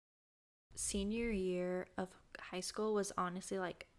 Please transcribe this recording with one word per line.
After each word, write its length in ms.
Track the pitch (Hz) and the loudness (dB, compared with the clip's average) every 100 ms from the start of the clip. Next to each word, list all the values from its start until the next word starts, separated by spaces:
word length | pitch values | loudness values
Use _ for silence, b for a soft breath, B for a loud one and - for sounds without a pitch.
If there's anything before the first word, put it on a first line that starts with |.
| _ _ _ _ _ _ _ - | _ _ _ _ _ _ _ -6
Senior 560 | - 202 202 226 233 | -2 0 0 0 2
year 560 | 202 185 180 180 180 - - | 2 2 2 2 0 -2 -4
of 120 | 180 - - - | -6 -8 -16 -14
high 200 | - 185 | -6 -4
school 340 | 180 - 220 | -2 0 2
was 180 | 208 190 - | 4 2 0
honestly, 400 | 180 180 - 190 | 0 -2 -2 -2
like, 300 | 180 - - | -2 -6 -14